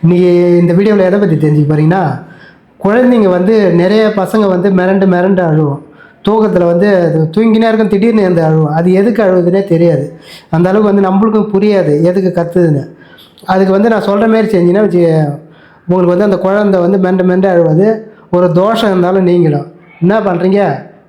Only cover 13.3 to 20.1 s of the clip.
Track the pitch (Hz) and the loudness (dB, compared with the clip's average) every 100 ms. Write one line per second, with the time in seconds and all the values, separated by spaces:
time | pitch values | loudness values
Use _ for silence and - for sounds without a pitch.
13.3 | _ - 190 190 190 220 220 202 202 220 | _ -4 0 0 0 0 0 -2 -2 0
14.3 | 220 214 202 175 175 214 175 170 160 151 | 0 0 0 0 0 0 0 0 0 -2
15.3 | 147 - - - - - 180 175 180 208 | -6 -14 -20 -20 -20 -4 0 0 0 0
16.3 | 185 185 202 208 190 175 196 185 185 180 | 0 -2 -2 0 0 0 0 0 0 0
17.3 | 180 190 175 160 156 202 220 - - - | 0 0 2 2 2 0 -2 -8 -20 -4
18.3 | 175 180 165 196 226 226 185 175 190 185 | 0 0 0 0 0 -2 0 0 0 0
19.3 | 175 170 147 - - - - 170 | 2 0 -2 -6 -18 -20 -4 0